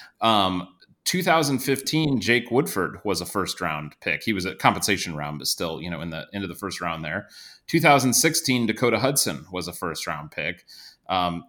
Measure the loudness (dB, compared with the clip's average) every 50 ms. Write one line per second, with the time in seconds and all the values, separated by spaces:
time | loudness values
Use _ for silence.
0 | -20 -18 _ 0 4 4 6 6 4 4 2 -2 -4 -8 _ _ -20 _ _ _
1 | -6 -2 -2 0 2 4 4 4 4 2 0 0 0 0 -2 -2 -2 0 0 2
2 | 2 2 0 0 2 2 2 2 2 2 2 2 2 2 0 -2 -2 -2 -4 -4
3 | -2 -2 -2 -2 -2 -4 -2 -2 -2 -2 -4 -4 -4 -4 -4 -4 -6 -10 -12 _
4 | -4 -4 -4 -2 -2 -2 -2 -2 -2 -4 -4 2 4 4 4 4 2 0 0 0
5 | 0 -6 -6 -6 -6 -6 -6 -6 -4 -4 -4 -2 -4 -4 -4 -6 -6 -8 -8 -8
6 | -8 -8 -8 -10 -10 -10 -10 -8 -8 -8 -8 -8 -8 -8 -8 -6 -6 -6 -6 -6
7 | -6 -6 -6 -6 -8 -10 -18 -20 -20 -20 -20 _ _ -2 0 4 6 8 8 8
8 | 6 4 4 4 2 2 2 2 0 2 2 2 2 0 0 2 2 2 2 2
9 | 2 0 2 2 0 0 -2 -6 -8 -8 -6 -6 -6 -6 -8 -6 -6 -6 -6 -6
10 | -6 -6 -6 -8 -8 -12 -8 -6 -6 -6 -6 -8 _ _ -20 -20 -20 -20 -20 _
11 | _ -4 -2 0 0 0 -2 -4 -6